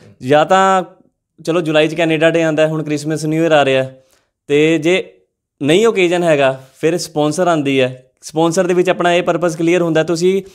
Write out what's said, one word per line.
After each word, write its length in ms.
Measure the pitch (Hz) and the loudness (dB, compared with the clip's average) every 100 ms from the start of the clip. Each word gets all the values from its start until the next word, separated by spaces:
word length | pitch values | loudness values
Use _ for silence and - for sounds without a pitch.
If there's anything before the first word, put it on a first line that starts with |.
| - - | -20 -10
ਜਾਂ 240 | 127 147 156 | 0 2 4
ਤਾਂ 360 | 190 190 190 180 - _ _ _ _ | 2 2 0 -2 -12 _ _ _ _
ਚਲੋ 160 | 165 165 | -4 -4
ਜੁਲਾਈ 280 | 160 156 156 | 0 0 0
'ਚ 60 | |
ਕੈਨੇਡਾ 360 | 160 165 160 165 | 0 -2 2 2
ਡੇ 120 | 165 | 2
ਆਉਂਦਾ 200 | 160 151 | 0 0
ਹੈ, 60 | 156 | 0
ਹੁਣ 140 | 156 | -2
ਕ੍ਰਿਸਮਸ 420 | 151 147 147 151 | -6 -6 -6 -6
ਨਿਊ 200 | 156 156 | -4 -2
ਈਅਰ 80 | 165 | 2
ਆ 120 | 151 | 2
ਰਿਹਾ, 220 | 135 131 131 131 _ _ _ _ - | 2 0 -2 -8 _ _ _ _ -2
ਤੇ 320 | 147 156 165 | 2 2 2
ਜੇ 340 | 156 185 - - _ _ _ - | 0 -2 -4 -14 _ _ _ -6
ਨਹੀਂ 240 | 143 175 226 | 0 2 2
ਓਕੇਜ਼ਨ 360 | 196 175 175 | 2 0 0
ਹੈਗਾ, 400 | 175 143 135 131 - _ | 0 2 0 -2 -10 _
ਫਿਰ 180 | 160 170 | -4 -4
ਸਪਾਂਸਰ 500 | - 156 147 151 175 | -4 -4 -2 0 0
ਆਉਂਦੀ 320 | 160 139 135 | 0 0 0
ਹੈ। 300 | 127 127 _ _ | -2 -4 _ _
ਸਪਾਂਸਰ 440 | - 151 170 170 180 | -10 -2 -2 0 0
ਦੇ 80 | |
ਵਿੱਚ 160 | 180 180 | 0 0
ਆਪਣਾ 240 | 170 175 | 0 0
ਇਹ 80 | 175 | 0
ਪਰਪਸ 340 | 180 160 170 160 | 0 -2 -2 -2
ਕਲੀਅਰ 260 | 165 175 | 0 0
ਹੁੰਦਾ, 200 | 170 160 | 0 0
ਤੁਸੀਂ 400 | 160 165 180 190 185 | 0 0 0 -2 -4